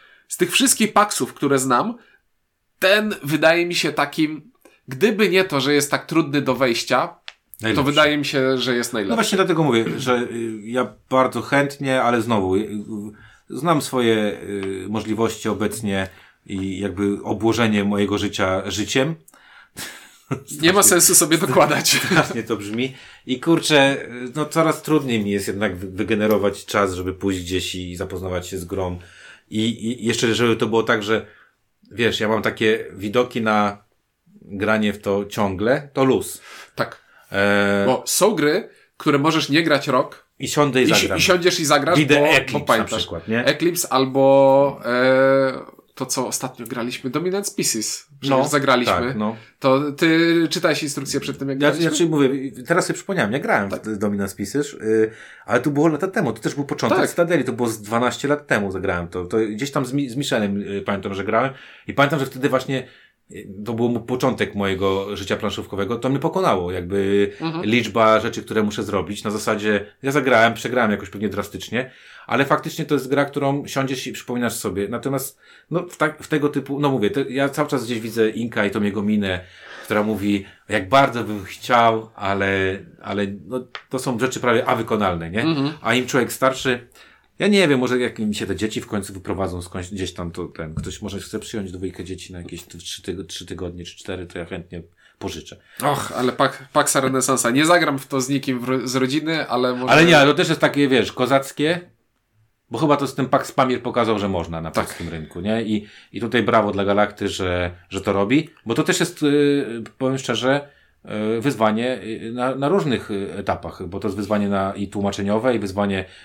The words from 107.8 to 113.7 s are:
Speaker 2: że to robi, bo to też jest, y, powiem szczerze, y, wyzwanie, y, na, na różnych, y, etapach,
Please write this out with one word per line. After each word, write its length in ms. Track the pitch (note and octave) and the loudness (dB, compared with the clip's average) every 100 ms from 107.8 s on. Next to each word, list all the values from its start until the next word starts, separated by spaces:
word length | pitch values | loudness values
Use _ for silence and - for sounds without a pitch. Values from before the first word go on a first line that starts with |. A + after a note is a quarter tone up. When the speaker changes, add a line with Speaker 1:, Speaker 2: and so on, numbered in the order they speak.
| - | -10
Speaker 2:
że 120 | G2 | -6
to 120 | G#2 | 0
robi, 360 | G2 G2+ C#3+ D#3+ _ A2 | 0 2 2 0 _ -4
bo 80 | |
to 80 | A#2+ | 0
też 180 | - - | 0 0
jest, 220 | F3 - | -2 0
y, 600 | D3 D3 C#3+ C#3+ A#2+ A#2 A2 - | 2 4 4 2 -2 -8 -12 -4
powiem 200 | C3 C3 | -2 -2
szczerze, 500 | - A2 B2+ C#3+ C#3+ _ _ _ - G#2+ G#2+ A2+ | -2 -2 2 0 -2 _ _ _ -10 -6 -2 0
y, 20 | |
wyzwanie, 640 | C#3+ A2 A2 G#2+ B2 A#2+ | -2 2 2 2 -2 -4
y, 300 | G2+ A2 A2+ | -8 -10 -8
na, 200 | B2 B2+ | -4 -4
na 140 | C3 C#3+ | -2 0
różnych, 420 | G3 D#3 G#2+ - | 2 2 -2 -2
y, 240 | G2 G2 F#2+ | -6 -6 -6
etapach, 500 | G2 F2+ E2 | -4 -4 -4